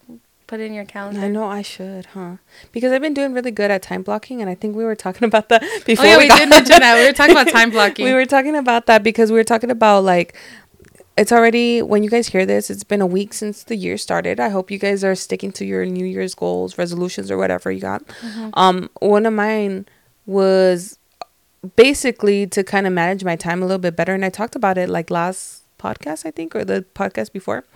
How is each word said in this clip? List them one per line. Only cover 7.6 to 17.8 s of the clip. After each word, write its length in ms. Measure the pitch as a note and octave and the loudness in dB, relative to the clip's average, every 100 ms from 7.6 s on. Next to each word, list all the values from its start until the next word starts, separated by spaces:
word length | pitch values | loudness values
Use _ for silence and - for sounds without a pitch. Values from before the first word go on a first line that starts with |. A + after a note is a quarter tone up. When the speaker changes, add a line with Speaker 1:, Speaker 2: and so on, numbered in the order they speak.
| A3+ | 4
Speaker 1:
blocking. 340 | A3 G3+ - | 4 0 0
Speaker 2:
We 100 | B3 C4 | 0 2
were 100 | C4 | 2
talking 300 | C#4 C4+ D4+ | 2 0 -2
about 320 | B3+ A#3 A3+ | 0 0 4
that 160 | A3 | 4
because 280 | G#3 A3 A3+ | 4 0 2
we 60 | A3+ | 2
were 60 | |
talking 260 | A3+ A3+ A#3+ | 2 0 -2
about, 340 | A#3 A3 G3+ | 0 4 4
like, 300 | F#3+ F3+ F3 - - - _ _ _ _ _ - | 4 0 -2 -8 -20 -20 _ _ _ _ _ -2
it's 160 | G#3 | 2
already, 500 | A#3 A#3 A#3 A#3+ A#3 | 4 4 4 2 0
when 180 | - G#3 | 0 0
you 80 | G#3 | 2
guys 200 | A#3 A#3 | 0 0
hear 180 | F#3 F#3+ | -2 0
this, 240 | G3+ G#3 | -2 -4
it's 120 | G3+ | -10
been 180 | - G#3 | -6 -2
a 40 | F#3 | 0
week 280 | F3+ G3+ - | -2 -4 -8
since 260 | G#3+ G3+ | -10 -10
the 120 | - A3+ | -10 -8
year 200 | F3+ G3+ | -6 -8
started. 420 | - F3 F3 G3 | -4 -4 -4 -2
I 100 | A#3+ | -2
hope 220 | G3 F#3 | -4 -6
you 80 | G3 | -6
guys 240 | G3+ G3 | -4 -2
are 100 | F#3+ | -2
sticking 380 | F#3 - F#3 G3 | -4 -6 -8 -10
to 140 | F#3+ G3 | -10 -8
your 200 | F#3+ F#3 | -6 -4
New 200 | F3+ F#3 | -4 -6
Year's 280 | F#3+ F#3 | -6 -8
goals, 460 | - F3 F3+ F#3 F#3 | -6 -6 -4 -6 -6
resolutions, 500 | F3 F3 F3+ F#3+ F#3+ | -8 -6 -8 -8 -8
or 80 | F#2+ | -4
whatever 320 | - - - | -2 -4 -6
you 100 | F#2+ | -8